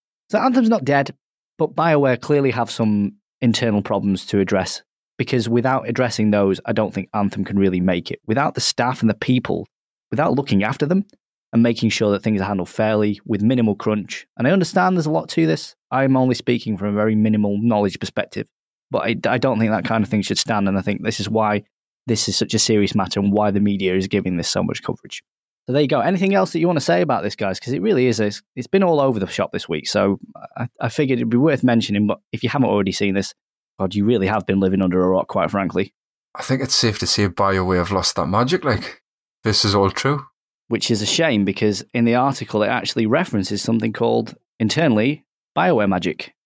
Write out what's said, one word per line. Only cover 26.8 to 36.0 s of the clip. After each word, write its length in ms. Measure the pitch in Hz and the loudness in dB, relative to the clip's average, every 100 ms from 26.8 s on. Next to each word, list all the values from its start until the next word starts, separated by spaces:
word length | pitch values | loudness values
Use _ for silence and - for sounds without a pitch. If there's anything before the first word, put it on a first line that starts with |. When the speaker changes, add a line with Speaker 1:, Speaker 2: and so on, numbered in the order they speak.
Speaker 1:
say 160 | - 175 | 0 0
about 220 | 160 113 | 2 0
this, 120 | 104 - | -4 -4
guys? 220 | 98 92 | -4 -4
'Cause 140 | 123 | -6
it 80 | 147 | -4
really 260 | 208 147 127 | 0 2 2
is, 140 | 113 | 2
a, 100 | 104 - - | -2 -4 -12
it's 120 | - - | -12 -2
been 160 | 196 | 0
all 180 | 185 151 | 2 2
over 180 | 135 110 | 2 0
the 80 | 92 | -2
shop 240 | - 95 | -2 -4
this 160 | 95 - | -4 -6
week. 200 | 78 - | -6 -2
So 300 | 101 98 98 - - - - | 0 2 0 -6 -20 -18 -10
I, 120 | 120 - | -10 -6
I 80 | 120 | -4
figured 280 | - 135 123 | -2 0 0
it'd 100 | 117 | 0
be 60 | 120 | 2
worth 260 | 156 139 | 2 2
mentioning, 420 | 127 117 104 104 104 | 2 2 2 0 0
but 140 | - _ | -2 _
if 100 | - | -6
you 80 | 117 | -2
haven't 180 | 143 123 | 0 2
already 240 | 101 98 | 2 0
seen 220 | - 101 | 0 0
this, 180 | 98 95 - _ _ _ - | 0 -4 -10 _ _ _ -6
God, 160 | 95 | -4
you 100 | 101 | 0
really 220 | 101 117 95 | 2 2 2
have 180 | 107 - | 0 0
been 140 | 98 | 0
living 220 | 95 95 | 2 2
under 200 | 92 90 | 2 2
a 60 | 90 | 2
rock, 200 | 92 - | 2 0
quite 220 | 104 82 | -2 -2
frankly. 440 | 101 90 85 101 _ | -2 -2 -4 -4 _